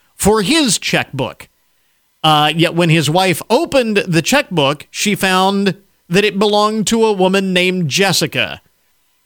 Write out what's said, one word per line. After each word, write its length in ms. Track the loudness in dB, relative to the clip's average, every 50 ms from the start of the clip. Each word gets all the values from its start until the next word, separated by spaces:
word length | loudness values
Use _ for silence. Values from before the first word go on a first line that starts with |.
| _ _ _
for 280 | -2 0 2 2 2 2
his 360 | 0 0 2 2 0 -2 -4
checkbook. 680 | -4 -2 -2 -2 -2 -4 -6 -6 -6 -8 -8 -12 -20 -20 _ _ _ _ _ _ _ _ _ _ _ _ _ _ 0
Uh, 300 | 2 2 4 2 2 2
yet 200 | 0 0 0 0
when 160 | 0 2 2
his 200 | 2 2 2 0
wife 320 | 0 0 0 0 0 -2 -2 -2
opened 460 | 0 0 0 0 0 0 0 0 0
the 260 | -2 -2 0 0 0 0
checkbook, 640 | 2 0 0 0 0 -2 0 0 0 -2 -4 -8 -14
she 240 | -12 -6 -4 -2 -2
found 640 | 0 0 0 2 2 2 2 0 0 -2 -2 -4 -4 _ _ _ _ _ -2
that 160 | 0 0 0
it 140 | 0 0 0
belonged 480 | 0 0 2 0 0 0 -2 -2 -2
to 180 | -2 0 0 2
a 80 | 0 2
woman 400 | 2 2 2 2 0 0 0 0
named 360 | 0 0 0 0 -2 -2 -2
Jessica. 720 | 0 0 0 0 0 0 -2 -2 -2 -4 -4 -4 -6 -12 -18 _ _ _ _ _ _ _ _ _ _ _ _